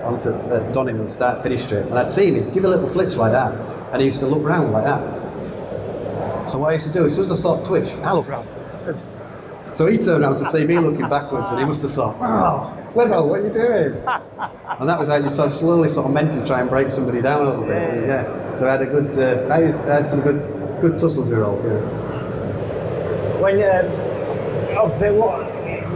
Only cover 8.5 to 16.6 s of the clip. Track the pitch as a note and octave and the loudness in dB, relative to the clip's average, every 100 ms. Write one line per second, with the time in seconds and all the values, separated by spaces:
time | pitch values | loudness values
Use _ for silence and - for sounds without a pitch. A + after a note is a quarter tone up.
8.5 | - - - F3+ D3+ - - - - - | -12 -14 -12 -8 -10 -10 -14 -16 -16 -16
9.5 | - - - F#3 - - D#3 B2 C#3 C#3+ | -16 -8 0 2 4 4 4 4 2 0
10.5 | D#3+ D3+ F3 D#3+ C#3 C3+ C#3+ - C3 - | 2 4 4 4 2 0 -2 -2 -4 -2
11.5 | A#2+ C#3 D3 C#3 - A2+ - A#3+ A3 F3 | -2 -2 -2 -2 -2 -2 -2 0 2 2
12.5 | - - - - A3 A#3+ F#3 D3 F#3+ G#3 | 0 -4 -10 -4 2 4 4 2 2 0
13.5 | A3 A#3+ G#3+ D3 - - A#3+ - - D#3 | 2 2 4 2 -2 -4 -4 -6 -10 -10
14.5 | - - - C#3 E3+ D3 D3 C#3+ C#3 C#3+ | -10 -12 -4 0 0 2 0 0 2 0
15.5 | - E3 E3+ D3+ D3 C3+ C#3+ D#3 C3 - | 2 4 4 4 2 2 2 2 0 0
16.5 | B2+ | 0